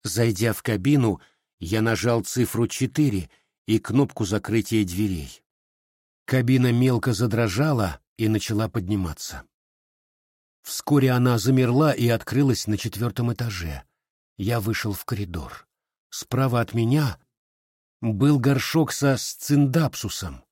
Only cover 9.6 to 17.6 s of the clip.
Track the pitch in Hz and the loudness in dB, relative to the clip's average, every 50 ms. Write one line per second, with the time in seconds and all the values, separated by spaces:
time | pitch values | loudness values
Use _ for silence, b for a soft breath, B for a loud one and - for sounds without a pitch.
9.6 | _ _ _ _ _ _ _ _ _ _ _ _ _ _ _ _ _ _ _ _ | _ _ _ _ _ _ _ _ _ _ _ _ _ _ _ _ _ _ _ _
10.6 | _ - - - - - 147 143 131 131 127 123 123 127 120 113 95 127 131 131 | _ -12 -12 -10 -2 2 2 4 4 4 2 4 4 4 2 2 2 2 4 4
11.6 | 127 120 120 135 156 151 131 - 120 117 117 104 - - - 131 143 135 117 - | 4 4 4 4 4 2 2 2 2 0 0 0 -2 -2 0 2 2 2 2 0
12.6 | - 107 107 101 - 110 - 98 117 120 - - 120 120 113 - 120 117 101 90 | -2 -4 -4 -2 -4 -8 -6 -4 -6 -4 -2 -2 -2 -2 -2 -4 -6 -6 -6 -6
13.6 | 87 80 71 67 - _ _ _ _ _ _ _ _ _ _ - 98 101 120 120 | -8 -8 -8 -10 -14 _ _ _ _ _ _ _ _ _ _ -6 -4 -2 -2 -2
14.6 | 98 110 107 - - 110 98 - - - 120 98 101 85 85 85 69 64 - - | -2 -2 -4 -2 -4 -6 -6 -6 -6 -6 -6 -6 -6 -6 -8 -10 -10 -10 -16 -20
15.6 | _ _ _ _ _ _ _ _ _ _ - - - _ - 120 135 135 123 120 | _ _ _ _ _ _ _ _ _ _ -14 -14 -8 _ 0 0 0 2 2 0
16.6 | 117 - - 117 113 113 135 156 151 123 85 - _ _ _ _ _ _ _ _ | -2 0 0 0 2 2 2 2 2 0 -2 -6 _ _ _ _ _ _ _ _